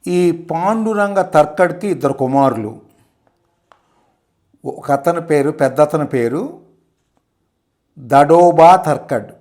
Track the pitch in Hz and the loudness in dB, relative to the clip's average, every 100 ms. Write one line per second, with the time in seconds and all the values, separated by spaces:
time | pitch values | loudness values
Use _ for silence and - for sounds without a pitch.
0 | - 180 175 170 - 165 185 226 220 208 | -4 0 0 -2 -6 -4 -2 -2 -4 -2
1 | 202 196 185 156 151 - 180 165 139 127 | -2 -2 0 2 0 0 -4 -2 -6 -4
2 | 139 135 127 139 135 113 104 80 _ _ | -4 -4 -4 0 0 -2 -10 -14 _ _
3 | _ _ _ _ _ _ _ _ _ _ | _ _ _ _ _ _ _ _ _ _
4 | _ _ _ _ _ _ - - - 139 | _ _ _ _ _ _ -16 -14 -6 -4
5 | - 170 165 151 139 - 135 131 151 156 | -2 -6 -4 -2 -2 -2 -4 0 0 0
6 | 143 131 117 139 269 - _ _ _ _ | -4 -4 -4 -4 -8 -14 _ _ _ _
7 | _ _ _ _ _ _ _ _ _ - | _ _ _ _ _ _ _ _ _ -20
8 | 127 135 147 165 175 160 165 185 156 147 | 0 2 4 6 4 6 6 6 2 -6
9 | - 123 - - | -4 -8 -8 -20